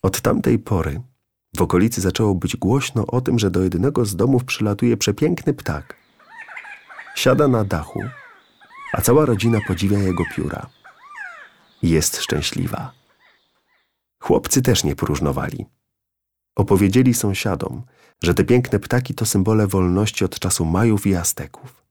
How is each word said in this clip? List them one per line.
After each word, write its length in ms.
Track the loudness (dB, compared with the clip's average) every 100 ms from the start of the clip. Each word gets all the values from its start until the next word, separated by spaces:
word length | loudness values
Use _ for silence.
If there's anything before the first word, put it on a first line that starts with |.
Od 200 | -2 0
tamtej 380 | 0 2 2 0
pory 420 | 0 -2 -2 -6 -12 _ _ _ _ -2
w 60 |
okolicy 400 | 2 4 2 0
zaczęło 340 | -2 0 0 2
być 220 | -2 -2
głośno 480 | 0 0 0 -4 -2
o 160 | -2
tym, 180 | 0 2
że 120 | 2
do 120 | 2
jednego 420 | 0 2 0 0 -2
z 100 | 0
domów 280 | 2 2
przylatuje 540 | 0 -4 -2 0 0 2
przepiękny 560 | -2 0 0 0 -2
ptak. 440 | -4 -4 -8 -8 -20 _ _ _ -20 -18 -18 -18 -20 -20 -20 -14 0
Siada 320 | 2 4 4
na 160 | 2
dachu, 400 | 0 -4 -4 -8 -8 -12 -20 -20 _ _ _ -20 -8
a 80 | -2
cała 240 | 4 4 4
rodzina 340 | 2 2 0 0
podziwia 320 | -2 0 0
jego 240 | 0 0 -2 -4
pióra. 340 | -6 -6 -12 _ -20 _ -20 -18 -18 -18 -20 _ _ _
Jest 380 | 2 2 0 -4
szczęśliwa. 720 | -4 -4 -4 -4 -6 -6 -10 -16 _ _ _ _ _ _ _ _ _ _ _ _
Chłopcy 420 | 0 0 2 0
też 220 | 2 2
nie 120 | 0 -2
próżnowali. 680 | -2 0 0 -2 -6 -8 -14 _ _ _ _ _ _ _ _ -4
Opowiedzieli 580 | 2 4 6 6 4
sąsiadom, 680 | 2 0 -2 -4 -4 -6 -10 -14 _ _ _
że 100 | 0
te 100 | 2
piękne 360 | 4 2 2 -4
ptaki 340 | 0 -2 -2
to 120 | -4 0
symbole 420 | 0 2 2 2
wolności 580 | 2 2 2 0 0 -4
od 140 | -2
czasu 260 | -4 -2 0
Majów 420 | 2 2 2 0
i 80 | 0
Azteków. 680 | -2 -6 -10 -16 -20 _ _